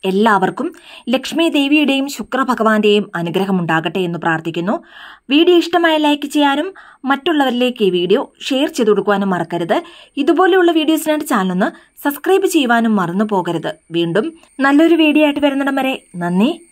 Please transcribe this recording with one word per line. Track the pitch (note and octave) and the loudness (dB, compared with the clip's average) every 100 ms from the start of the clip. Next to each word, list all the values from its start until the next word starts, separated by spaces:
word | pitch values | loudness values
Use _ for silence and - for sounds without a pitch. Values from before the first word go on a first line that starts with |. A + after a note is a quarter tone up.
എല്ലാവർക്കും | F#3+ F#3+ A3 G3+ F3+ - D4+ - - - - | -2 2 2 2 0 -2 -8 -8 -20 -18 -4
ലക്ഷ്മി | B3+ - D4 E4 C#4+ | -4 -2 -2 0 0
ദേവിയുടെയും | C#4 D4+ C#4+ C#4 C#4 - | 2 2 2 -2 -4 -8
ശുക്രഭഗവാന്റെയും | G#3+ B3+ C4 A#3 A3 G#3+ G#3 G#3 G#3 E3+ | -8 -4 -2 0 2 2 2 2 0 -8
അനുഗ്രഹം | E3+ F3+ G3+ F#3+ | -4 -4 -2 -2
ഉണ്ടാകട്ടെ | E3 D#3+ E3+ F3+ F3+ | 0 -2 -2 -4 -4
എന്ന് | E3+ | -4
പ്രാർത്ഥിക്കുന്നു. | E3+ D#3+ E3 E3 F3 D#4 - - - - - | -4 -4 -4 -6 -4 -4 -8 -20 -20 -20 -2
വീഡിയോ | C#4+ E4+ F4 | 2 4 4
ഇഷ്ടമായ | E4 F4 E4+ D#4 D4+ | 2 0 2 2 0
ലൈക്ക് | D4 D4 D4+ | 0 -2 0
ചെയ്യാനും | C#4+ C#4+ F4+ - - - B3+ | 0 0 -4 -10 -20 -12 -4
മറ്റുള്ളവരിലേക്ക് | C4+ F4 D4+ C4+ A#3+ B3 B3 G3+ | -2 0 0 0 0 -2 0 0
ഈ | F3+ | 0
വീഡിയോ | F3 A3+ C4 _ - | 0 0 -2 _ -6
ഷെയർ | C4 D4 - | -2 -2 0
ചെയ്തു | A3 | 0
കൊടുക്കുവാനും | G#3 G3+ G3 G3 F3 | 0 0 -2 0 -4
മറക്കരുത്. | E3 E3+ E3+ D#4 E4+ - - - | -4 -6 -2 -2 -4 -20 -16 -4
ഇതുപോലെയുള്ള | C#4+ E4 F#4 F#4+ F4 E4 | 0 4 4 4 4 2
വീഡിയോസിനായിട്ട് | D#4 D#4+ D#4 D4+ D4+ | 0 0 0 -4 -2
ചാനൽ | A#3+ F#3+ F3+ | -2 0 -2
ഒന്ന് | C4 - _ _ C#4+ | -2 -4 _ _ -6
സബ്സ്ക്രൈബ് | - - F#4+ F#4+ E4 | -4 0 2 2 0
ചെയ്യുവാനും | B3+ A#3 A#3 G#3+ | 2 2 2 0
മറന്നു | E3+ F#3 G#3+ | 0 -2 -2
പോകരുത്. | G3+ F3 E3 D#3+ - _ E3+ | -2 -2 -4 -6 -10 _ -4
വീണ്ടും | E3+ F3 D#4+ - _ - C#4 | 0 0 -2 -8 _ -2 2
നല്ലൊരു | C#4+ E4 E4 | 4 4 4
വീഡിയോ | D#4 D4 D4+ | 4 4 2
ആയിട്ട് | C#4+ C#4+ | 2 -2
വരുന്നിടം | C4+ C#4 C4+ | 0 -2 -2
വരെ | C4 C4 _ F3 | -4 -6 _ -8
നന്ദി | F3 F3+ A#3 F4 _ | -4 0 0 -2 _